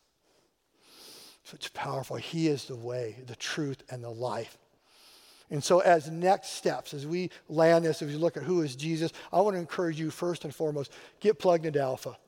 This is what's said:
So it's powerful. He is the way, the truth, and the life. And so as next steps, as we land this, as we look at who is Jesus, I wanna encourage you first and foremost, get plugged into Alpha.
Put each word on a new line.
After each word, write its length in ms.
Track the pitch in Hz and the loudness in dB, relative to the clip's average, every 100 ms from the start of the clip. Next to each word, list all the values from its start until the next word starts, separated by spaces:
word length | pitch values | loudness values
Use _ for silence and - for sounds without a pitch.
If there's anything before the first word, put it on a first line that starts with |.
| _ _ _ _ _ _ _ _ _ - - - - _ | _ _ _ _ _ _ _ _ _ -20 -20 -20 -20 _
So 140 | - - | -20 -14
it's 140 | - | -12
powerful. 400 | - 143 135 127 | -8 -6 -6 -6
He 320 | 123 - 165 160 | -8 -6 0 2
is 200 | 139 - | 2 -4
the 100 | 123 | -10
way, 400 | 120 123 117 110 127 | -6 -6 -6 -8 -16
the 80 | |
truth, 480 | 120 - - 143 131 - | -10 -6 -4 -4 -6 -10
and 140 | 127 | -12
the 60 | 117 | -10
life. 480 | 113 123 117 113 - _ _ _ _ - - - _ - | -6 -4 -4 -8 -14 _ _ _ _ -20 -20 -20 _ -8
And 140 | 151 | -4
so 160 | - 180 | 4 6
as 320 | 190 170 147 | 8 6 2
next 440 | 165 180 196 - | 0 2 2 0
steps, 380 | - 185 131 - | -4 -4 -4 -8
as 140 | 147 143 | -10 -6
we 240 | 175 180 - - | -4 -4 -8 -4
land 360 | 156 165 170 | 4 6 6
this, 180 | 165 151 | 4 -2
as 60 | 151 | -4
we 60 | 151 | 0
look 200 | 165 156 | 0 0
at 60 | |
who 200 | 139 175 | -2 0
is 120 | 151 | 0
Jesus, 380 | 127 156 160 165 - - | -4 -4 -2 -4 -6 0
I 80 | 175 | 2
wanna 180 | 208 185 | 2 0
encourage 380 | 170 - 170 156 | -6 -4 -2 -2
you 140 | 156 | -6
first 340 | - 175 165 | -4 -4 -4
and 80 | 156 | -8
foremost, 380 | - 160 147 135 - - _ | -6 -4 -4 -8 -12 -20 _
get 180 | 208 220 | 0 4
plugged 280 | 190 170 160 | 4 4 2
into 140 | 143 | 0
Alpha. 360 | 135 127 131 117 | 0 -4 -8 -14